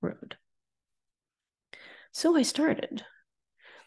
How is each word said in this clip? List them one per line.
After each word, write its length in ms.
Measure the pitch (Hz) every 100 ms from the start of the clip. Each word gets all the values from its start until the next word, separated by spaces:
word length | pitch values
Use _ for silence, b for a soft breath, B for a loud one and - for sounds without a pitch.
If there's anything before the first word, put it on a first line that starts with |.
road. 360 | - - - - _ _ _ _ _ _ _ _ _ _ _ _ _ - B B B
So 240 | - 320 320
I 60 |
started. 600 | 240 - 311 - - 220 - - _ _ _ _ B B